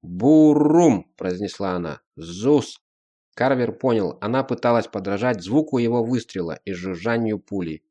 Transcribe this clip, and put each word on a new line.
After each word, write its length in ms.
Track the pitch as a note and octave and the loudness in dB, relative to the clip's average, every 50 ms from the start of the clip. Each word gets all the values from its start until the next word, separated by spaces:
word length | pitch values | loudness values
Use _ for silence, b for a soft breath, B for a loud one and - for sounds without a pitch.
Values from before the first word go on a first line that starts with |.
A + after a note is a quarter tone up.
«Бурум!» – 1080 | - E2+ F2 F2+ G#2+ C#3 D#3 D#3 D#3 D3+ D3 D3 D3+ D3+ D#3 E3+ F3 D#3 A#2+ F#2 - _ _ | -14 -12 -8 0 4 6 6 8 8 6 6 4 4 4 4 6 6 6 4 2 -2 _ _
произнесла 560 | _ F2+ F#2 F2+ F#2 G2+ F#2 - - G2 F#2+ | _ -6 -6 -4 -4 -6 -8 -6 -6 -4 -4
она. 280 | F#2 F2+ E2+ D#2+ D2 - _ _ _ | -4 -4 -4 -6 -10 -12 _ _ _
«Зус!» 640 | - D#2+ E2+ F2 F#2 G#2+ C3+ D3+ C#3 A2+ - - _ _ _ _ _ _ _ _ _ _ _ _ | -16 -14 -14 -12 -4 2 2 2 2 2 -4 -14 _ _ _ _ _ _ _ _ _ _ _ _
Карвер 380 | - A#2+ C3+ C#3 B2+ A#2+ A#2 | -2 0 0 0 0 0 -4
понял, 460 | - - - C3 A#2 A2 G2 E2+ - - | -4 -2 0 0 2 2 0 -2 -4 -6
она 240 | - A2 A#2+ C3+ C3 | -6 -2 -2 -2 -2
пыталась 420 | - B2+ - - A#2+ A#2+ A#2 G#2+ | -2 -6 -2 0 2 2 2 0
подражать 560 | - - G#2 F#2+ G2+ G2+ G2+ A2+ B2+ B2 G2 | -2 -8 -8 -4 -4 -4 -2 -2 -2 -2 -4
звуку 360 | E2+ F#2 A2+ D3+ D#3 D#3 - B2 | -6 0 0 0 0 0 -2 -2
его 260 | A#2+ A2+ A#2+ A#2+ A2+ | 0 0 0 0 0
выстрела 560 | A#2 B2+ A#2+ - _ - F#2+ F2 E2 D2+ - _ | 0 -2 -4 -4 _ -8 -8 -6 -6 -8 -10 _
и 80 | G2 | -10
жужжанию 680 | F#2+ F2 F2+ F#2+ F#2 E2+ F2+ A#2 A#2 A#2 A#2 A2 G#2+ G2 | -10 -8 -8 -8 -8 -6 -4 -2 -2 -2 -2 -2 -4 -6
пули. 420 | _ _ G2+ G2 F2 E2 D#2 D#2 _ _ | _ _ -8 -6 -6 -6 -10 -12 _ _